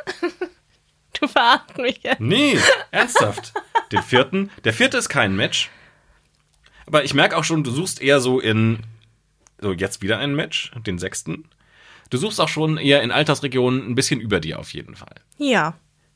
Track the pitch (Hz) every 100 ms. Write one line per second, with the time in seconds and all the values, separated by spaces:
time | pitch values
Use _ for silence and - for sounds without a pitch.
0 | - - 349 - 359 _ _ _ _ _
1 | _ - 294 285 240 285 - - 247 -
2 | - 254 110 226 294 190 - 262 - -
3 | 247 - - - - 392 - - - 113
4 | - 123 - 190 196 - 113 110 262 254
5 | - 139 104 95 131 - - - - _
6 | _ _ _ _ _ _ _ - - 156
7 | 135 139 196 165 156 160 131 123 185 -
8 | 135 143 127 127 110 110 113 113 - -
9 | _ _ _ _ _ _ 104 90 95 -
10 | 95 107 143 143 - - - 120 110 87
11 | 95 - - 160 - _ _ _ - -
12 | - 127 208 202 156 151 156 156 139 143
13 | - 131 151 139 143 127 123 131 117 120
14 | - 127 113 92 78 65 - 73 - -
15 | - - _ - 285 208 156 - _ _
16 | _